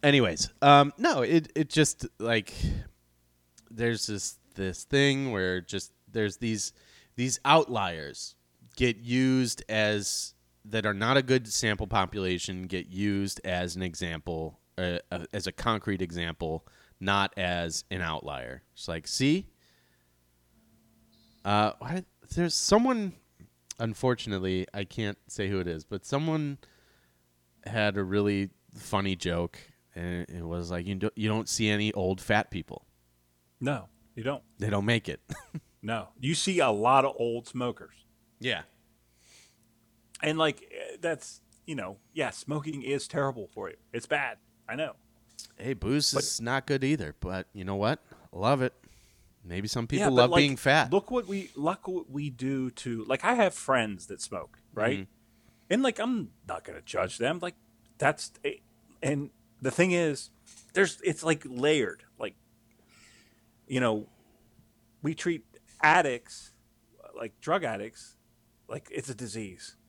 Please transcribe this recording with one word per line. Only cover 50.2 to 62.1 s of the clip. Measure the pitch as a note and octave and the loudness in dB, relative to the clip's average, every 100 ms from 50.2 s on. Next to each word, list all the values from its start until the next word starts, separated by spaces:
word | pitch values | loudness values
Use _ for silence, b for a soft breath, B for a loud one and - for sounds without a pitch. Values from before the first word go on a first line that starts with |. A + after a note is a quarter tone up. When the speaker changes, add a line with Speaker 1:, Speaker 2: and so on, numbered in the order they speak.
| B2 | 8
Speaker 2:
like, | C3 | 8
Speaker 1:
being | C#3+ C3 | 4 4
fat. | C#3+ D3 B2+ | 4 4 6
Speaker 2:
look | F3+ - | 2 2
what | B3 F#3+ | -4 -2
we, | G3 F#3 - | -6 -6 -4
look | D3+ F#3+ - | -2 -2 -6
what | F3+ - | -6 -6
we | C3+ D3 | -6 -6
do | B2 B2+ C3+ C3 | -4 -4 -2 -4
to, | - B2+ A2+ A2 | -6 -8 -6 -2
like, | C3 | 0
I | G3 B3 | 2 4
have | G3 | 2
friends | - - C3 A2 F#2+ - | 2 2 2 2 -4 -10
that | G2 | -12
smoke, | - F#2+ D2 - _ | -8 -8 -10 -16 _
right? | - A2 C3 | 0 0 0
Speaker 1:
Mm-hmm. | F#2+ _ _ _ _ _ _ G#3 | -6 _ _ _ _ _ _ 2
Speaker 2:
And, | |
like, | C4 A3 | 2 0
I'm | A3+ A#3+ E3+ _ - | -2 -2 -4 _ -10
not | E2+ - | -10 -10
gonna | D#2+ | -16
judge | - - F#2 - | -6 -2 -2 0
them. | A#2+ E3+ | -2 -2
Like, | F3+ - _ _ _ _ | -6 -10 _ _ _ _
that's, | C#3+ D3+ - - | 2 2 -6 -6
eh, | D3 - _ _ _ _ | -6 -6 _ _ _ _
and | D3+ C#3+ C#3+ _ _ _ | -2 -2 -4 _ _ _
the | C3 | -4
thing | - F#3 | 2 4
is, | F3 E3 C#3 - _ - - - | 4 2 -2 -8 _ -20 -20 -6
there's, | - G3 - - | 2 2 2 -4
it's, | D3 | -2
like, | E3 D#3 C3+ | 0 0 -2
layered. | B2 C#3+ D#3 G#2+ E2 - | 0 2 4 2 -4 -18